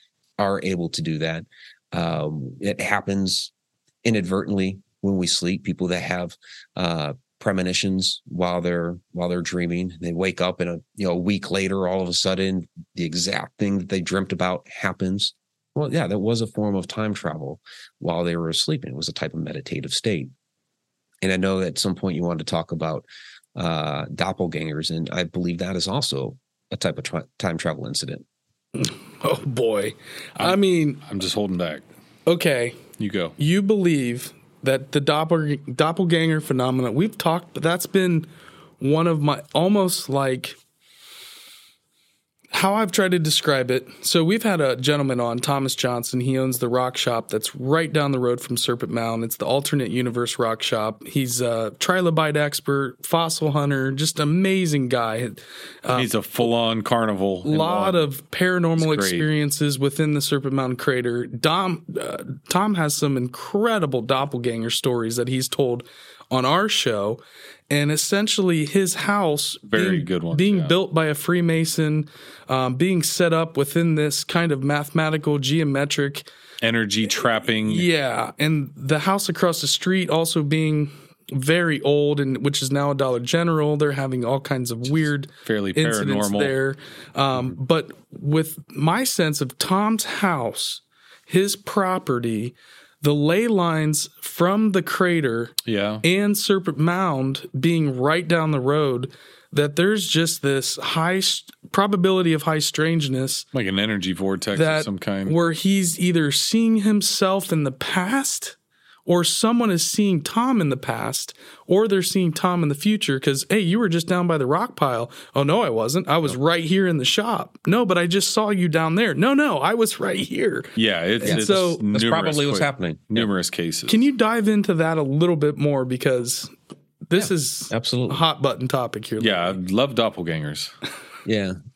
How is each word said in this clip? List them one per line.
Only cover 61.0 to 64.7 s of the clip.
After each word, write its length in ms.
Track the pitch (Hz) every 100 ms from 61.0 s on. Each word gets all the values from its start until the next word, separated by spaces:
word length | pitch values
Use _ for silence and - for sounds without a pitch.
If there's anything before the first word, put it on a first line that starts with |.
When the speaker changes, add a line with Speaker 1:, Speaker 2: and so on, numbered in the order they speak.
| 120 120 -
Speaker 2:
Dom, 580 | 117 156 175 185 170 - -
uh, 180 | - - - 143 -
Tom 240 | 180 214 180
has 180 | 151
some 220 | - 147 131
incredible 840 | 123 - - 202 226 214 151 131
doppelganger 720 | 113 131 143 123 120 113 117